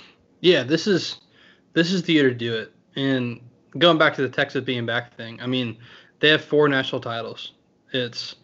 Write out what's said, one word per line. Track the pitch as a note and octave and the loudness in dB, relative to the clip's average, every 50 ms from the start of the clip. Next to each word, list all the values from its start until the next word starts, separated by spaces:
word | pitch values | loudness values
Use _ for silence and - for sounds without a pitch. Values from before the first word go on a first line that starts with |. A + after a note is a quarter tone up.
| - - _ _ _ _ _ _ | -20 -20 _ _ _ _ _ _
Yeah, | D3+ F3 E3+ C#3 A#2+ | 4 4 4 4 2
this | B2 D#3+ D#3+ - | 0 0 0 2
is, | G#3+ F#3+ D3+ - - - - _ _ _ _ _ _ _ _ _ _ - | 2 0 0 0 -4 -10 -14 _ _ _ _ _ _ _ _ _ _ 0
this | E3 E3+ E3+ | 0 0 2
is | F#3+ F3+ - | 0 -2 0
the | E3+ D#3+ | 2 4
year | D3+ C#3 B2+ | 4 4 4
to | B2 | 2
do | A#2 A#2 A#2 A2+ | 0 -4 -4 -4
it. | A2 G#2 - _ _ _ _ _ | -6 -6 -10 _ _ _ _ _
And | C#3 C3+ C3+ C3+ B2+ B2 A#2+ A#2 - - - - _ _ _ - | -4 -2 0 0 0 -2 -4 -8 -12 -16 -20 -20 _ _ _ -2
going | C3 E3+ F3 E3 | 2 4 4 4
back | D#3 D#3+ D3 D3 | 4 2 2 2
to | - | 0
the | C3+ B2 | -4 -2
Texas | - D3+ C#3 - - C3+ B2 | -2 -4 -4 -2 -4 -4 -4
being | C#3 B2 A#2+ A#2 | -4 -4 -4 -4
back | A#2 A#2 B2 A#2+ - _ | -4 -4 -4 -6 -8 _
thing, | - A#2 A2+ A2+ A2+ | -16 -16 -16 -16 -10
I | A#2+ | -6
mean, | B2 B2+ B2+ B2 A#2+ A#2+ - - - - - - _ _ _ | -4 -4 -2 -4 -6 -8 -12 -18 -20 -20 -20 -20 _ _ _
they | D3+ D3+ | 2 4
have | D#3 D3+ - | 4 2 2
four | - D3+ D3 D3+ C#3+ | 2 2 4 4 4
national | C#3 C3 C3 - C#3 B2 | 2 0 -2 -2 -6 -6
titles. | - A#2+ A#2 A#2 A2+ A2 - - - - - _ _ _ _ _ _ _ | -6 -8 -8 -8 -8 -10 -12 -14 -16 -18 -18 _ _ _ _ _ _ _
It's | - C3 B2 A#2 A#2+ - - - - - | -6 -6 -6 -6 -8 -10 -12 -12 -16 -20